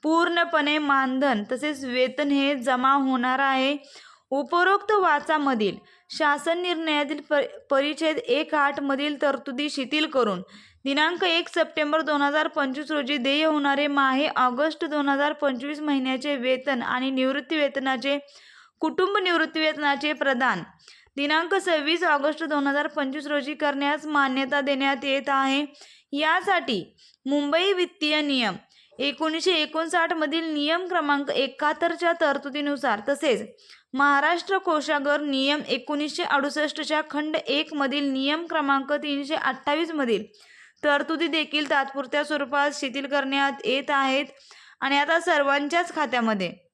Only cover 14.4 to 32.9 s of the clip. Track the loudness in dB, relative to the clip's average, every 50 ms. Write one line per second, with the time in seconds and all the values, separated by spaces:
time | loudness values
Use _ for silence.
14.4 | 2 2 2 2 0 0 0 -4 -6 -2 -2 0 0 0 2 2 2 0 0 0
15.4 | -2 -2 -2 -2 -6 -8 -8 -4 -2 0 0 0 0 0 -2 -2 -2 -2 -2 0
16.4 | 0 0 0 0 0 -2 -2 -2 -2 -2 -2 -2 -2 -2 0 0 0 0 0 -2
17.4 | -4 -2 0 0 0 0 0 -2 -2 -2 -2 -2 0 -2 -2 -2 -4 -10 -20 -20
18.4 | -20 -20 -20 -20 -20 _ _ _ -4 -2 0 0 0 2 2 0 2 2 2 2
19.4 | 0 0 0 0 0 0 0 0 0 0 0 0 0 -2 -2 0 0 0 2 2
20.4 | 2 0 0 -2 -4 -10 -16 _ _ -20 -20 -20 _ _ _ -4 -2 0 2 0
21.4 | 2 2 0 0 2 2 0 0 2 0 0 2 2 2 2 4 2 0 0 -2
22.4 | -4 -2 0 0 0 0 0 0 -2 -2 -2 -4 -4 -4 -4 -6 -4 -2 -2 -2
23.4 | -2 -4 -6 -2 -2 -2 0 0 0 0 -2 -2 -4 -2 0 2 2 2 0 -2
24.4 | -2 0 0 0 2 0 0 0 2 0 0 0 0 0 0 0 0 0 0 2
25.4 | 2 2 0 0 -2 -4 -8 -20 -20 -20 -20 -20 _ _ -4 -2 2 2 2 2
26.4 | 2 2 0 0 0 -2 -4 -4 -4 -8 _ _ -20 -20 _ _ _ -2 0 0
27.4 | 0 2 2 2 4 2 2 2 0 -2 -2 _ -2 0 0 0 0 0 0 0
28.4 | 0 0 -2 -4 -12 _ _ _ _ _ -8 -4 -4 -4 -2 -2 -2 -2 -2 0
29.4 | 0 0 2 2 0 -2 -2 -4 -4 0 0 0 2 2 0 -2 -2 -2 -2 -2
30.4 | -2 -2 -4 -2 0 0 0 -2 -2 -2 -2 -2 0 0 0 0 0 -2 0 0
31.4 | -2 -2 -2 -2 -2 -2 0 0 -2 -2 -2 0 0 0 2 2 2 0 0 0
32.4 | -4 -6 -6 -4 -2 -2 -2 -2 0 -2